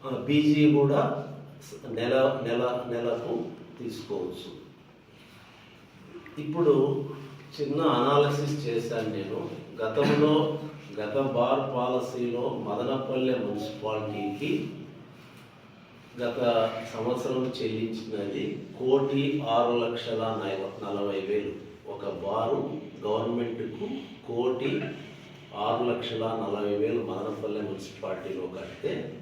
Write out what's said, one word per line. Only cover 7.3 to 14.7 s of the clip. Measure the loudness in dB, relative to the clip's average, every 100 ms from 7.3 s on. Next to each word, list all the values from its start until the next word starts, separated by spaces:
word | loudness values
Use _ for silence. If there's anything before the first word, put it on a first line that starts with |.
| -16 -16 -6
చిన్న | -2 2
అనాలిసిస్ | 4 4 6 6 6 2 0 -2 -2
చేశాను | -2 -2 -2 -2
నేను. | -4 -4 -6 -6 -8 -12 -6
గతంలో | -2 2 4 6 6 6 4 -2 -8 -14 -12 -8
గత | -2
బార్ | 0 2 2 4 4 2 0
పాలసీలో | 0 0 -2 -2 -2 0 -2
మదనపల్లె | -2 -4 -2 0 -2 0 0 2 0
మున్సిపాలిటీకి | 0 -4 -6 -6 -4 -4 -4 -4 -4 -4 -2 -2 -2